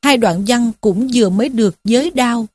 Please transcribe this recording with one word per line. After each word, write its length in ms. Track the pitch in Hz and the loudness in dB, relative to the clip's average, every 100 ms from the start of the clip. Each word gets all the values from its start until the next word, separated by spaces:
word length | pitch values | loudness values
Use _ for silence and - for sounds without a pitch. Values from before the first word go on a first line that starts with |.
Hai 140 | 285 262 | 2 2
đoạn 280 | 220 170 202 | 2 0 0
văn 260 | 240 233 220 | 0 0 -2
cũng 280 | 220 185 262 | -2 0 0
vừa 140 | 240 208 | 2 2
mới 200 | 190 269 | 2 -2
được 260 | 240 214 - | 0 -2 -2
giới 260 | 196 233 311 | -2 0 0
đao. 360 | 311 247 233 220 | -2 -2 -2 -6